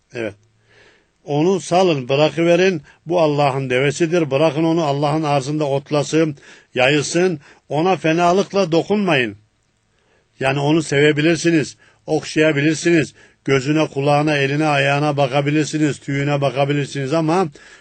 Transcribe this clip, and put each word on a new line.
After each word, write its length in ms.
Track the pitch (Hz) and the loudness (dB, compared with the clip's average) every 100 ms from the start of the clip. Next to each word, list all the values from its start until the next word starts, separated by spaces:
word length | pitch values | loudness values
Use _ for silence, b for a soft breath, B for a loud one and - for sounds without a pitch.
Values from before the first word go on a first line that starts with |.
| _ | _
Evet. 200 | 120 110 104 _ _ b b b b b b | -10 -10 -10 _ _ b b b b b b
"Onu 360 | - 147 170 190 | -6 0 0 0
salın, 500 | - 175 185 143 123 | 0 2 2 0 0
bırakıverin, 720 | 139 151 143 170 170 185 165 b b 151 | 2 2 2 2 2 2 0 b b -4
bu 160 | 175 | 0
Allah'ın 480 | 156 147 143 131 135 | 0 2 0 -2 -2
devesidir, 600 | 127 143 135 170 175 147 | 0 0 0 -2 0 0
bırakın 320 | 135 160 143 | 0 0 0
onu 200 | 160 165 | 0 0
Allah'ın 400 | 151 139 147 156 | 0 -2 -2 -2
arzında 420 | 151 143 135 151 147 | 0 -2 -2 -4 -2
otlasın, 720 | 139 - 151 135 156 160 147 B B B 127 | -4 -2 -4 0 0 0 -4 B B B 0
yayılsın, 640 | 127 147 - 170 185 147 B B _ | 2 2 0 0 0 -2 B B _
ona 260 | 143 180 170 | -2 0 0
fenalıkla 760 | 156 165 175 185 170 196 180 | 0 0 2 2 0 -2 0
dokunmayın." 680 | 165 151 208 190 143 113 101 _ _ _ _ _ _ _ _ _ _ | 0 0 -2 0 0 0 -6 _ _ _ _ _ _ _ _ _ _
Yani 200 | 131 143 | -4 0
onu 240 | 143 160 | 0 0
sevebilirsiniz, 920 | 151 143 147 147 156 160 170 165 120 - b b - | 0 2 2 2 0 0 2 0 0 -8 b b -6
okşayabilirsiniz, 1080 | 156 - 160 156 143 151 151 170 165 127 b b b - | -4 -2 0 2 2 0 0 2 2 0 b b b -2
gözüne, 420 | 139 127 156 147 | 0 2 0 0
kulağına, 500 | 139 143 147 151 147 | -2 0 2 2 0
eline, 280 | 139 147 156 | 0 0 0
ayağına 520 | 143 139 143 151 143 | 2 2 0 0 0
bakabilirsiniz, 840 | 135 139 143 151 147 151 151 123 | 0 0 0 -2 -2 -2 -2 -4
tüyüne 420 | - 139 143 143 | -6 -4 -2 -2
bakabilirsiniz 720 | 139 123 139 143 139 139 131 | -2 -2 -2 -2 -4 -6 -4
ama 340 | 165 156 175 175 B B B | -2 0 0 -2 B B B